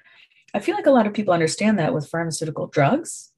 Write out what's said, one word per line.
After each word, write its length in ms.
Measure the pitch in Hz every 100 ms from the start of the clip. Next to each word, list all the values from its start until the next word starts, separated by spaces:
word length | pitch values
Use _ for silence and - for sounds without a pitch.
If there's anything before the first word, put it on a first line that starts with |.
| _ _ _ _ _
I 60 | 208
feel 160 | 202 415
like 100 | 311
a 60 |
lot 160 | 254 208
of 60 |
people 200 | 208 202
understand 460 | 170 160 - 214 202
that 140 | 156
with 160 | 156 147
pharmaceutical 580 | 165 165 156 160 160 -
drugs 640 | - 139 285 339 - -